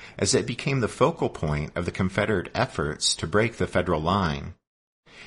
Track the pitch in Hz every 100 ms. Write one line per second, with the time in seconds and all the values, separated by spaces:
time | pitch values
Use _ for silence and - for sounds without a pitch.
0 | - - 101 120 117 117 139 135 104 -
1 | 127 - 131 - 78 73 76 - 87 -
2 | 92 - 104 98 - - 123 - 73 71
3 | - - 80 104 113 - 90 95 87 78
4 | 80 98 90 69 85 - _ _ _ _
5 | _ -